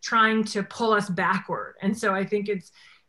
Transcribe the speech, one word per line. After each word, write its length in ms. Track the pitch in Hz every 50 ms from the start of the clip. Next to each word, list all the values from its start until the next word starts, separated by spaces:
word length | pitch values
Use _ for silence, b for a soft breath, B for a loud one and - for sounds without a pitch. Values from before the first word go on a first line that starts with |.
trying 420 | - - 247 226 220 220 220 220 214
to 180 | 214 - - -
pull 280 | - - - 233 220
us 180 | 214 208 202 -
backward. 640 | 175 190 180 180 190 190 - - 156 107 - - - -
And 160 | - 196 220
so 160 | - 226 202 190
I 120 | 196 196
think 240 | - 208 208 202 208
it's, 220 | 202 180 - - B B B B B B B